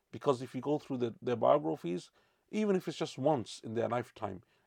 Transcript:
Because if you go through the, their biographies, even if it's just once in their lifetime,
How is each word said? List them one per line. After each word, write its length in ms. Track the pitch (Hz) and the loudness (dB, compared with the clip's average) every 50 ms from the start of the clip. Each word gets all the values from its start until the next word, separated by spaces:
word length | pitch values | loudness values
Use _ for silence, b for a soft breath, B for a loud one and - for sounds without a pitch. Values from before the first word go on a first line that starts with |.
| _ _ | _ _
Because 300 | - 117 - 147 139 117 | -12 -2 2 2 2 2
if 140 | 131 123 - | 0 -8 -8
you 80 | 131 123 | -6 -2
go 160 | 139 147 147 | -2 -2 -2
through 200 | - - 135 123 | -2 -4 -4 -2
the, 160 | 120 117 107 - | -2 -4 -4 -4
their 160 | - 123 123 | -4 -2 0
biographies, 760 | 110 120 123 139 147 147 160 160 143 - 170 175 175 - - _ b b b b b b b | 4 6 6 6 6 4 0 -4 -4 -4 -4 -6 -6 -8 -10 _ b b b b b b b
even 260 | b 214 214 208 196 | b 0 2 2 2
if 120 | 185 - - | 2 0 -2
it's 80 | 151 | -6
just 220 | - 170 151 - - | -4 -6 -6 -4 0
once 420 | 127 151 156 131 101 - - - - | 2 2 2 2 0 -4 -10 -12 -10
in 120 | 117 110 | -6 -2
their 140 | 117 110 107 | -2 0 0
lifetime, 520 | 113 123 117 - - - 110 101 98 92 - b b b b | 0 -2 -4 -4 -8 -10 -8 -8 -8 -10 -14 b b b b